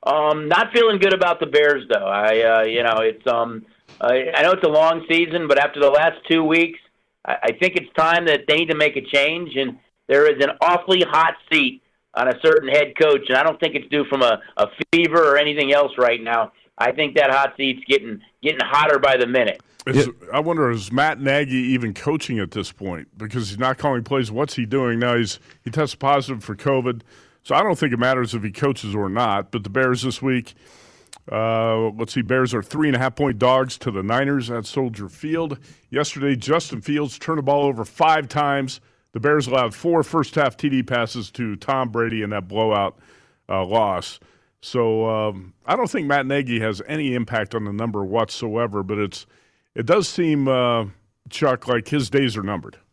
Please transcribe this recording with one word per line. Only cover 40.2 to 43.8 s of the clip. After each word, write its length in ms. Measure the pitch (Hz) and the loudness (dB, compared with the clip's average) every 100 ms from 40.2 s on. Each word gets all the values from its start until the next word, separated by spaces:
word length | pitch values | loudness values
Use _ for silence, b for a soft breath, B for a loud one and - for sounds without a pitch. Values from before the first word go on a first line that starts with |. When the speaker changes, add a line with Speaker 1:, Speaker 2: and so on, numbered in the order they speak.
| 143 - 139 - | -2 0 -2 0
Speaker 2:
T 100 | 151 | -2
D 140 | 135 | -2
passes 480 | 123 123 113 123 101 | -2 -2 -4 -6 -12
to 260 | - 117 104 | -10 -8 -8
Tom 320 | - 135 123 | -4 -2 -2
Brady 320 | 113 117 113 | -2 -4 -2
in 80 | 104 | -4
that 180 | 104 90 | -6 -6
blowout, 520 | 101 110 104 98 - b b b b _ | -2 0 2 0 -6 b b b b _
uh, 160 | 95 | -4
loss. 560 | 92 110 | 0 0